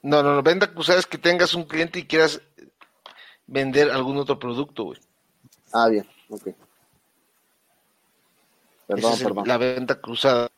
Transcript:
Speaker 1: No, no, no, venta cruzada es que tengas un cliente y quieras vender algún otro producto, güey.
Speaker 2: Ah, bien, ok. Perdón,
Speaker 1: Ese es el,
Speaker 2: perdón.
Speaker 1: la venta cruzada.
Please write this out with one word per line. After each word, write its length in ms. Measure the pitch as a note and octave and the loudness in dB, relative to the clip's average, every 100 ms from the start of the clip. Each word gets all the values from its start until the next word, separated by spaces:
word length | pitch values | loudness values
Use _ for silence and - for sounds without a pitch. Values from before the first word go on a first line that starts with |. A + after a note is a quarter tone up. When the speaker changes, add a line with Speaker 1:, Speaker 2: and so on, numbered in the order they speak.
Speaker 1:
No, 200 | C#3 D3 | 2 2
no, 140 | C#3+ C#3+ | 4 4
no, 80 | |
venta 300 | C#3 F3+ G3+ | 2 2 0
cruzada 260 | E3+ D#3 F3+ | -2 2 2
es 60 | - | 0
que 120 | D#3+ | -2
tengas 360 | F3 F3 F3 | 0 2 0
un 100 | E3+ | 0
cliente 360 | D#3+ D#3+ E3 F3 | -6 -6 -4 -6
y 60 | D#3+ | -2
quieras 340 | D#3+ D#3 C#3+ _ _ C2+ _ _ _ - - - _ - | 4 4 2 _ _ -20 _ _ _ -20 -20 -20 _ -6
vender 420 | C3+ C3+ C3 D3 | -4 0 2 2
algún 260 | C3 C3 C#3 | 2 -2 -4
otro 200 | C#3 C3 | -2 -4
producto, 460 | B2 A#2+ D3 - G2 | -4 -6 -8 -8 -10
güey. 140 | - _ _ _ _ _ _ _ | -12 _ _ _ _ _ _ _
Speaker 2:
Ah, 160 | A2+ A#2 | 2 2
bien, 180 | G#2+ G2 _ _ | 2 -4 _ _
ok. 200 | G#2+ - - _ _ _ _ _ _ _ _ _ _ _ _ _ _ _ _ _ _ _ _ _ _ _ | -14 -14 -16 _ _ _ _ _ _ _ _ _ _ _ _ _ _ _ _ _ _ _ _ _ _ _
Perdón, 260 | G2+ A2+ | -2 -2
Speaker 1:
Ese 0 | |
es 80 | A#2 | -2
el, 60 | B2+ | -2
Speaker 2:
perdón. 200 | G2+ G2+ | -4 -2
Speaker 1:
la 100 | A#2+ | 0
venta 440 | B2+ B2+ B2+ C3+ | 0 -4 -4 -6
cruzada. 480 | - A#2 C3+ A#2+ A#2+ | -6 -2 2 2 -2